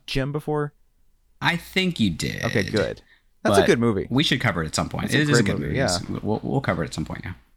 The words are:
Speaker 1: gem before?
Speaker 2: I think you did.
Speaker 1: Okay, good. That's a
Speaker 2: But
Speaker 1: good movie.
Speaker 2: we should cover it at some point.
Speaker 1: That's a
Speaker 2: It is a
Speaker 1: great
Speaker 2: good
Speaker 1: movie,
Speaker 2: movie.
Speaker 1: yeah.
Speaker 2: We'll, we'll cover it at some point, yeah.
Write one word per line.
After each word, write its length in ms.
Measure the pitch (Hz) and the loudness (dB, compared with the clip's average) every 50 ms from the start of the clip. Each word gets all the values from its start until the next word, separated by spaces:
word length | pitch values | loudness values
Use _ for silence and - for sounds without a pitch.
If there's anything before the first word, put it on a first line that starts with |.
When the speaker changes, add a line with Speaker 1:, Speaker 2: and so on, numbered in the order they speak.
| _ | _
Speaker 1:
gem 240 | - - 139 131 143 | -4 -2 -2 -2 -2
before? 420 | 143 151 - 151 151 147 147 147 - _ _ _ _ _ _ _ _ _ _ _ _ _ | -4 -4 -4 -2 -2 -2 -2 -4 -8 _ _ _ _ _ _ _ _ _ _ _ _ _
Speaker 2:
I 140 | - 156 170 | -2 -2 -2
think 420 | 170 - - - 190 185 180 170 - | -2 -4 -2 0 0 0 2 2 2
you 100 | 110 95 | 2 2
did. 340 | 78 - - 60 - - 95 | 2 -2 -4 -6 -4 -4 -4
Speaker 1:
Okay, 180 | 95 - 107 92 | -2 0 0 0
good. 380 | 98 110 104 82 55 55 - - _ _ _ _ _ _ _ - | 0 0 0 0 0 -4 -8 -14 _ _ _ _ _ _ _ 0
That's 140 | 214 202 | 4 4
a 40 | 196 | 6
Speaker 2:
But 40 | - | 6
Speaker 1:
good 120 | 214 160 117 | 6 4 4
movie. 260 | 117 117 101 95 - - | 4 2 2 0 -2 0
Speaker 2:
we 100 | 117 135 139 | 0 0 2
should 160 | - 151 123 | 2 0 0
cover 200 | - 110 87 87 | 2 0 0 0
it 60 | 80 | -2
at 80 | 80 - | -2 -2
some 120 | - 87 80 | -4 -4 -4
point. 140 | - 87 95 | -4 -6 -2
Speaker 1:
That's 100 | 104 117 | 0 2
a 20 | 139 | 2
Speaker 2:
It 80 | 151 147 | 4 4
is 100 | 131 120 | 4 4
a 40 | 104 | 4
Speaker 1:
great 20 | 98 - | 2 0
Speaker 2:
good 60 | - | -2
Speaker 1:
movie, 40 | - - - | -2 -2 0
Speaker 2:
movie. 40 | |
Speaker 1:
yeah. 200 | 131 135 98 90 - - - 98 - | 0 2 2 0 0 -2 -6 -8 -4
Speaker 2:
We'll, 180 | - 101 107 - 120 | -2 -2 -2 -2 -2
we'll 180 | 120 131 135 | -2 -2 -2
cover 220 | - - 92 85 80 | 0 0 -2 -2 -4
it 40 | |
at 60 | - - | -4 -6
some 120 | - 78 | -6 -6
point, 160 | - - - - | -6 -8 -10 -10
yeah. 100 | 92 - - _ _ _ | -12 -12 -14 _ _ _